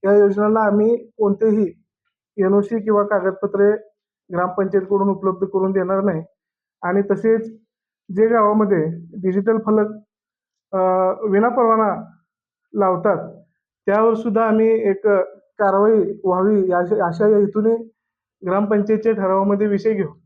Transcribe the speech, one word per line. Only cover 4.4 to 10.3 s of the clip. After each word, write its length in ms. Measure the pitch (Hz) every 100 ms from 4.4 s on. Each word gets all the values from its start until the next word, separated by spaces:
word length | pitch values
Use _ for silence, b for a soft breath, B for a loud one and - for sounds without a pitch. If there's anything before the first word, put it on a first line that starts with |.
| 180 180 190 190 185 202 196
उपलब्ध 360 | 190 185 185 190
करून 260 | 196 190
देणार 300 | 190 185 196
नाही. 220 | 202 160 160 _ _ _ _ _
आणि 200 | 180 190
तसेच 560 | 196 196 220 226 226 220 _ _ _ _ _ 185
जे 120 | 220
गावामध्ये 580 | 233 208 214 202 185 156 165 - -
डिजिटल 360 | 185 185 202 226
फलक, 300 | 214 214 208 214 _ _ _